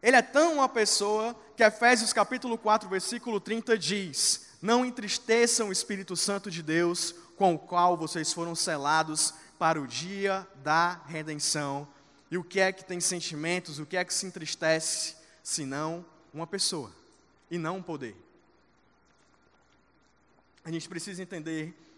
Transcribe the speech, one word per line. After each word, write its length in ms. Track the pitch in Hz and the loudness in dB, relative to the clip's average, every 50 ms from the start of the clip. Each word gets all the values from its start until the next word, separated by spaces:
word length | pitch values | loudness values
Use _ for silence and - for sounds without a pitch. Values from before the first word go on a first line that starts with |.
| - | 4
Ele 140 | 226 262 | 6 6
é 60 | 254 247 | 6 6
tão 320 | 254 - 277 311 339 320 | 6 4 4 4 4 4
uma 140 | 285 269 254 | 4 2 2
pessoa 640 | - 240 214 208 - - 202 208 214 214 220 233 240 - - - - | 4 2 2 2 2 2 2 0 0 0 -2 -4 -6 -10 -18 -20 0
que 80 | - 233 | 6 6
Efésios 480 | 214 214 - 240 240 247 233 226 214 - | 6 6 6 6 6 6 6 4 0 2
capítulo 460 | 226 202 - 254 247 - 247 233 226 | 2 2 2 0 -6 -4 -4 -4 -2
quatro, 300 | - 214 214 - - 190 | 2 2 2 2 2 -2
versículo 520 | 185 190 180 - 240 233 - 247 226 202 | -4 -4 -4 -4 -6 -6 -4 -2 -4 -4
trinta 380 | - - 214 226 220 - 233 214 | -2 -2 -6 -6 2 2 2 2
diz: 720 | 160 143 190 208 190 175 135 - - - - - - - - _ | 2 -2 -2 -2 -4 -6 -2 0 2 2 0 0 -4 -18 -20 _
"Não 240 | - 196 233 247 254 | 2 4 4 4 4
entristeçam 840 | 254 247 254 214 208 - - - - 220 233 233 233 233 - 226 208 | 2 -4 -8 -6 -6 -6 -6 0 2 4 4 6 4 4 0 0 -2
o 40 | 185 | -2
Espírito 420 | - - - 214 190 196 - 185 | -4 -4 -4 -6 -8 -6 -8 -4
Santo 360 | 165 - - 202 196 - 208 | -4 -2 -2 -2 -4 -6 -8
de 120 | 165 165 165 | -10 -8 -4
Deus, 520 | 151 156 165 175 170 175 170 - - - - - - - | 0 2 2 2 2 0 0 -4 -6 -6 -10 -20 -20 -4
com 180 | - 202 185 170 | 2 2 2 2
o 40 | 151 | 2
qual 380 | - - - 175 175 180 180 | -4 -2 2 4 4 4 4
vocês 360 | 160 160 156 - 170 156 - - | 2 -2 -6 -4 -4 -4 -4 -4
foram 220 | 175 170 170 170 | -4 -6 -6 -4
selados 760 | 165 - 185 165 147 139 143 156 160 160 156 156 151 - - - - - - _ _ | -4 -2 -2 -2 -2 0 2 2 2 2 0 0 0 0 -2 -2 -6 -20 -20 _ _
para 220 | 175 160 165 156 | 2 2 2 2
o 60 | 143 | -2
dia 600 | 123 120 123 156 180 196 196 196 196 190 190 185 - - 139 135 | -6 -6 -8 -8 -8 -8 -4 -2 -2 -2 -2 -4 -10 -20 -10 -2
da 380 | 147 151 165 170 175 180 170 156 | 2 2 4 4 2 0 -6 -12
redenção." 840 | 139 165 160 156 156 156 147 - - - 156 147 143 139 139 147 143 - _ _ _ _ _ _ _ | -10 -10 -8 -8 -6 -6 -4 -2 -2 -2 -2 -2 -4 -6 -6 -8 -12 -18 _ _ _ _ _ _ _
E 60 | 160 | -8
o 80 | 180 175 | -8 -8
que 160 | 175 - 196 | -4 0 2
é 120 | 190 190 190 | 2 2 2
que 120 | 190 - | -4 -10
tem 160 | - 185 175 | -10 -6 -2
sentimentos, 800 | 170 - 185 175 165 - 165 147 151 165 175 180 175 - 151 143 | -2 -2 -2 -2 -6 -8 -8 -6 -4 -2 -2 -4 -4 -8 -10 -12
o 80 | 156 | -10
que 100 | 147 - | -4 -4
é 80 | 185 185 | -4 -2
que 80 | 180 - | -2 -4
se 140 | - - | -4 -4
entristece, 880 | 190 - 185 160 151 - - 170 160 160 160 160 - - - - - - - - _ _ _ _ | -6 -10 -10 -8 -10 -8 -2 2 2 2 2 2 -2 -4 -4 -4 -8 -8 -12 -20 _ _ _ _
senão 640 | - - - 143 135 135 143 151 156 165 170 175 - _ _ _ _ - | -6 -6 -4 -4 -6 -6 -4 -4 -4 -6 -8 -10 -16 _ _ _ _ -12
uma 140 | 147 165 | -12 -10
pessoa, 460 | 165 - 196 190 - - 160 131 101 - _ _ _ _ _ _ _ _ _ _ _ | -8 -4 -4 -2 -2 -2 -4 -8 -10 -16 _ _ _ _ _ _ _ _ _ _ _
e 60 | 165 | -8
não 220 | 175 160 156 180 190 | -6 -4 -4 -6 -6
um 40 | 175 | -8
poder? 340 | 180 165 143 135 117 98 92 - _ _ _ _ _ _ _ _ _ _ _ _ _ _ _ _ _ _ _ _ _ _ _ _ _ _ _ _ _ _ _ _ _ _ _ _ _ _ _ _ _ _ _ _ _ _ _ _ | -10 -10 -10 -10 -12 -12 -16 -20 _ _ _ _ _ _ _ _ _ _ _ _ _ _ _ _ _ _ _ _ _ _ _ _ _ _ _ _ _ _ _ _ _ _ _ _ _ _ _ _ _ _ _ _ _ _ _ _
A 60 | 160 | -6
gente 180 | 165 165 156 - | -6 -6 -6 -6
precisa 340 | 185 170 - 208 190 175 190 | -10 -10 -8 -8 -10 -10 -10
entender 520 | 175 202 170 151 165 160 160 156 160 - _ - _ _ | -10 -10 -10 -6 -6 -4 -4 -6 -8 -10 _ -20 _ _